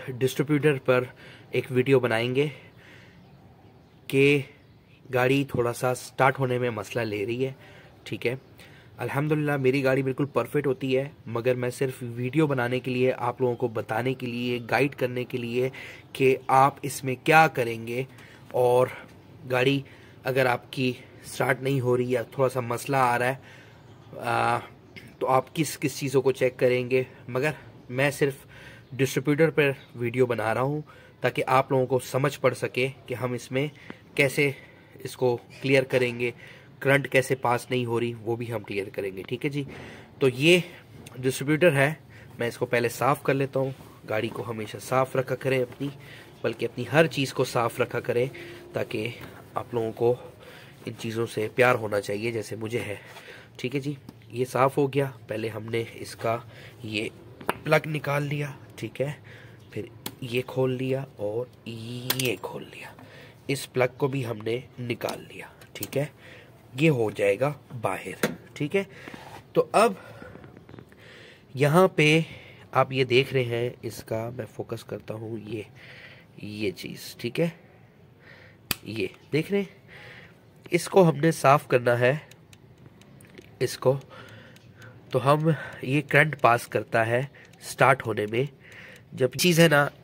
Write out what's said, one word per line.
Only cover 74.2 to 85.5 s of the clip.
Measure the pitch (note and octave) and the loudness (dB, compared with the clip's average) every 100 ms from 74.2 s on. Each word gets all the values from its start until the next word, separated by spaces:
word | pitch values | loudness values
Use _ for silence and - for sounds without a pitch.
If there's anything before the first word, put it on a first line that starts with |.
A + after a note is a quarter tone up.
| A#2 | -6
मैं | B2 A2 | -8 -10
focus | - G#2+ A2+ - | -10 -10 -10 -10
करता | G#2+ G2+ | -12 -10
हूँ, | A2 A2 A2+ | -10 -10 -10
ये, | G#2 A2 G2+ - - - - - - - | -10 -10 -12 -16 -20 -20 -20 -20 -20 -16
ये | G#2 G#2 G#2 | -12 -6 -4
चीज़, | F2 - - - - | -6 -10 -12 -14 -10
ठीक | A#2+ - | -6 -2
है, | E3+ - - - - _ - - - - - - - - - | -2 -4 -16 -20 -20 _ -20 -20 -20 -20 -20 -12 -8 -8 -8
ये | A2 F#2 - - | -6 -6 -8 -4
देख | C#3+ D#3+ | -2 0
रहे | G3+ | -2
हैं, | G3 - - - - - - - - - - | -4 -10 -20 -20 -20 -20 -20 -20 -20 -20 -4
इसको | F3 - G3 | -4 2 6
हमने | F3 C#3 D#3+ | 6 4 2
साफ़ | D#3+ C3+ C#3+ - | 4 4 4 4
करना | C3 B2 A#2+ | 2 2 4
है | B2 D3+ - - - - - - - - - - - - - - | 4 2 -4 -20 -20 -20 -20 -20 -20 -20 -20 -20 -20 -20 -16 -6
इसको। | B2+ - C3 C3+ - - - - - - - - - - - | -4 0 0 0 -2 -20 -20 -20 -20 -20 -20 -20 -20 -20 -6
तो | C3 | 0
हम, | B2 D3+ D#3 | 2 4 2